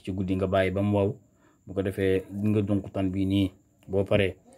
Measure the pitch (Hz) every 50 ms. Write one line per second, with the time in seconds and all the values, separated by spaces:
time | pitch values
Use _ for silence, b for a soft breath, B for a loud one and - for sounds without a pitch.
0 | - - 92 98 98 90 95 92 95 92 95 95 95 92 92 98 98 101 104 101
1 | 98 101 143 - _ _ b b b b b b b - 92 98 95 98 95 104
2 | 95 95 95 95 - - 98 101 104 107 104 107 104 101 107 98 95 - - 104
3 | 95 95 92 98 95 95 98 101 98 92 - - _ _ _ _ _ - 92 98
4 | 98 - 107 104 98 92 90 - _ B B